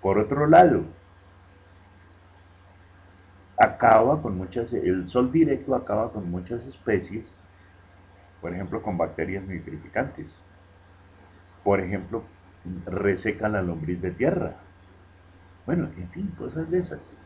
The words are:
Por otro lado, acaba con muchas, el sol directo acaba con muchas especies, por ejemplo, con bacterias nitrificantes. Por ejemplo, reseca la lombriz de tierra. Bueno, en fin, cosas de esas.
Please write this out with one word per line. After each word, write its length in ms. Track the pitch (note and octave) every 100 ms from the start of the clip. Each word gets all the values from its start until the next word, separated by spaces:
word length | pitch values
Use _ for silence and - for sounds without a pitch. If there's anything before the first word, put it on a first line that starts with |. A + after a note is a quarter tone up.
Por 160 | F#2+ F#2+
otro 300 | G#2+ C3 D3
lado, 360 | E3 F3+ G#2 D#2 - - - - - - - - - - - - - - - - - - - - - - - - - - -
acaba 640 | A2 - A#2+ A2 A#2 D3+
con 160 | C3+ F#2
muchas, 360 | F#2 A#2+ A#2
el 360 | A#2+ F2+ F#2 F2
sol 220 | B2 B2+
directo 440 | D3 D#3 C3 - B2+
acaba 360 | - G#2+ A2+
con 200 | A2 F2+
muchas 340 | F2 F2+ A#2 B2+
especies, 680 | - - G2+ F2+ G#2 A2+ - - - - - - - - - - -
por 120 | E2+
ejemplo, 280 | F2+ F#2+ A2
con 160 | - F2+
bacterias 460 | F#2+ - E2+ F#2+
nitrificantes. 960 | F#2+ F2 - E2 - G#2+ C3+ - D3+ - - - - - - - - - - - - -
Por 180 | G2+ G2
ejemplo, 420 | F#2 G2 F2 A2+ - - - - F2+ F2+ E2+
reseca 640 | G2 G2 F#2 A2 - A2
la 120 | G#2
lombriz 400 | F2+ D#2+ D#2 F2+
de 100 | F#2
tierra. 440 | F2+ B2+ F3+ G#2 - - - - - - - - - - - -
Bueno, 240 | F3 D3+ F3+
en 120 | F2
fin, 180 | E3 G3 -
cosas 340 | B2 D#3 D#3+
de 80 | F3+
esas. 280 | F3 - - -